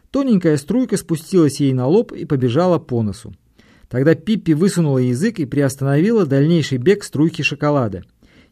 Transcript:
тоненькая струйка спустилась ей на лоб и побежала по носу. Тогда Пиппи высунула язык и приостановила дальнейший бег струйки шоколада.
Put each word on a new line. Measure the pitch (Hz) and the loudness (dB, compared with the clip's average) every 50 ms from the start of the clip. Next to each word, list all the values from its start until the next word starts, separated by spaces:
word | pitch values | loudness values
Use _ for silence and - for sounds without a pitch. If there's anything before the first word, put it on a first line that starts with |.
| _ _ | _ _
тоненькая | - 269 285 262 226 180 175 165 151 | -4 -2 2 2 2 2 4 2 2
струйка | 143 - - 196 254 262 - 214 | 0 0 -2 -2 -2 0 -2 -4
спустилась | - - - 165 151 - - 190 180 160 143 139 - | -6 -4 -4 -6 -6 -4 0 2 2 2 2 2 0
ей | 147 135 131 | 0 0 0
на | 127 123 | 0 0
лоб | 131 170 220 240 - | 2 2 2 0 -2
и | - - 175 | -8 -12 -6
побежала | 147 151 135 127 123 113 151 180 185 170 151 | -4 -2 0 0 0 0 2 2 2 0 0
по | - - 127 117 113 | -2 -4 -4 -2 -2
носу. | 104 95 - - 87 87 - _ _ _ _ _ _ _ _ - | -4 -6 -8 -14 -20 -20 -20 _ _ _ _ _ _ _ _ -14
Тогда | _ - 123 135 160 160 | _ -4 0 2 2 2
Пиппи | - - - 220 185 - 165 156 | 2 0 -2 -4 -2 0 0 0
высунула | 147 180 196 185 175 165 147 135 | 2 2 0 0 0 0 0 0
язык | 131 127 127 123 120 170 233 202 - | 0 0 0 -2 -2 -2 -4 -2 -4
и | 151 | -6
приостановила | 120 127 143 143 135 139 - 135 139 139 147 170 220 233 220 185 | -4 -2 -2 -2 -2 -2 -4 -2 0 2 2 2 2 2 0 2
дальнейший | 131 135 139 139 160 175 165 139 - 135 127 | 2 2 2 2 2 2 2 0 -2 -4 0
бег | 120 175 208 202 - | 2 2 0 0 -2
струйки | - - 135 151 170 160 - 139 | -6 -2 0 0 0 0 -2 -4
шоколада. | - 156 143 151 147 147 139 123 104 92 87 - - _ _ _ _ _ - _ _ | -4 -4 -2 -2 0 0 0 0 -2 -4 -8 -12 -16 _ _ _ _ _ -20 _ _